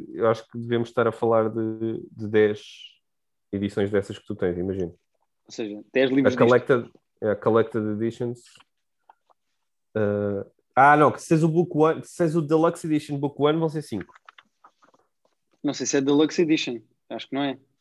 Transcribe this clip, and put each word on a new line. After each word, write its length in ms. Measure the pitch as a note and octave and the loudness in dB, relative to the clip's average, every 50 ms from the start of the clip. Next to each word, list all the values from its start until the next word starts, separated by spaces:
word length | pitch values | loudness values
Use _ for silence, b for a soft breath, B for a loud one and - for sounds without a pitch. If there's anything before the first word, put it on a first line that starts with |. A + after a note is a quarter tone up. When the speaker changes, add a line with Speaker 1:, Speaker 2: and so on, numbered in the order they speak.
| - - - | -12 -12 -6
Speaker 1:
eu 160 | D2 G#2+ A2+ | 0 2 2
acho 180 | A2+ - - _ | 2 0 -4 _
que 100 | - A#2+ | -14 -10
devemos 300 | A#2 A#2+ A#2+ A#2 A#2 A#2 | -6 -2 -2 -2 -2 -2
estar 180 | - - A#2 A2+ | -2 0 0 0
a 40 | A2 | 0
falar 360 | - - A2+ A2+ A2+ A2 A2 | -2 0 2 2 2 2 0
de, 540 | G#2+ A2+ A2 A2 A2 A2 A2+ A2+ A2 - - - - | -2 -4 -4 -4 -4 -6 -6 -6 -6 -8 -10 -14 -14
de 160 | - A2 G#2 | -12 -6 0
dez 340 | A2 G#2+ G#2+ G#2 G#2+ G#2 - - - - - - _ _ _ _ _ _ _ _ _ _ _ _ | 4 4 4 4 2 -2 -10 -20 -20 -20 -20 -20 _ _ _ _ _ _ _ _ _ _ _ _
edições 400 | - G2 G2+ G2 - - G2+ G2 | -6 -4 -4 -4 -2 -2 -2 0
dessas 280 | G#2 G2 G2 - - - | 0 -2 -2 -4 -8 -14
que 80 | _ | _
tu 80 | - G#2+ | -12 -8
tens, 240 | - G2+ F2+ F2 F2+ | -4 -4 -4 -2 -2
imagino. 320 | F2+ F#2+ F#2 F#2+ F#2 E2+ - _ _ _ _ _ _ _ _ _ _ | -4 -4 -4 -4 -6 -6 -8 _ _ _ _ _ _ _ _ _ _
Speaker 2:
Ou 40 | - - | -16 -12
seja, 300 | - A#2 G#2 G#2 G#2+ - _ - | -10 -10 -10 -10 -14 -10 _ 0
dez 180 | B2+ C3+ C3 | 2 2 2
livros 240 | C3 C#3 C3+ - B2+ | 4 2 2 2 4
Speaker 1:
A 20 | |
Speaker 2:
disto. 80 | B2 B2+ | 4 4
Speaker 1:
collected, 440 | A#2 B2 A#2+ B2 - C#3 A#2+ A2+ A2+ - _ _ _ _ - - | 4 4 4 2 2 0 0 -2 -6 -14 _ _ _ _ -6 -4
é, 120 | G#2+ G2+ | -2 -2
collected 480 | - - A#2 A2 A2+ A2 - - A2+ G#2+ G#2+ G#2+ | -2 0 2 2 2 2 0 -2 -4 -4 -4 -4
editions. 480 | G#2 A2+ A#2 A2+ - B2 A#2+ A#2+ A#2+ - - - _ _ _ _ _ _ _ _ _ _ _ _ _ _ _ _ _ _ _ _ _ _ _ _ _ _ _ - | -4 -4 -6 -6 -6 -6 -8 -8 -10 -14 -20 -20 _ _ _ _ _ _ _ _ _ _ _ _ _ _ _ _ _ _ _ _ _ _ _ _ _ _ _ -4
Ah, 480 | A2 G#2+ G2+ G#2 G#2 G#2 G2+ G2+ G2 - - _ _ _ _ - | -2 -2 -2 -2 -2 -2 -4 -4 -6 -8 -10 _ _ _ _ 4
ah, 200 | B2+ C#3 C#3+ D3 | 6 8 8 8
não, 140 | D3+ D3+ B2+ - | 8 6 4 2
que 100 | - - | 0 -2
se 100 | - E3+ | 0 2
és 100 | D#3 D3+ | 2 2
o 60 | E3 | 2
book 220 | D#3 E3+ F3 F3 - | 2 0 0 0 2
one, 260 | D3 D#3 D#3+ D#3+ B2 - | 2 2 2 2 -2 -8
se 180 | - - - F3 | -10 -6 -2 -2
és 120 | E3 D3+ | -2 0
o 60 | E3+ D#3 | -2 0
deluxe 420 | C#3+ D#3 D#3+ D#3+ E3+ E3+ - - | 2 2 2 2 2 0 -2 -4
edition 320 | E3 D3+ D3 D3 - D3 C#3 | -4 -4 -4 -4 -4 -6 -4
book 220 | C#3+ C#3+ C#3 - | -4 -6 -4 0
one, 180 | C#3 D3 D#3 E3 | 0 0 2 0
vão 100 | E3 D#3+ | -2 -4
ser 140 | D3 D#3 D3 | -4 -6 -10
cinco. 300 | - - G2 - - - _ _ - - _ - _ _ _ _ _ _ _ _ _ _ _ _ _ _ _ _ _ _ _ _ _ _ _ - | -8 -8 -10 -10 -12 -16 _ _ -20 -20 _ -20 _ _ _ _ _ _ _ _ _ _ _ _ _ _ _ _ _ _ _ _ _ _ _ -6
Speaker 2:
Não 100 | D3 C3 | -6 -6
sei 140 | - C3 | -6 -4
se 100 | - - | -2 0
é 40 | C#3 | 0
deluxe 420 | C3+ C#3 C#3+ C#3+ D#3+ D3 - - F3+ | 2 2 2 2 2 2 2 0 0
edition, 380 | D#3 D#3+ D3+ - C3+ A#2+ A2+ - _ _ _ _ - | 2 0 0 -2 -4 -8 -10 -12 _ _ _ _ -14
acho 200 | A2 A#2 - - | -14 -14 -12 -8
que 60 | B2+ | -6
não 80 | C3+ C#3+ | -6 -4
é. 100 | C#3 B2+ | -4 -6
É 60 | - _ _ _ _ | -8 _ _ _ _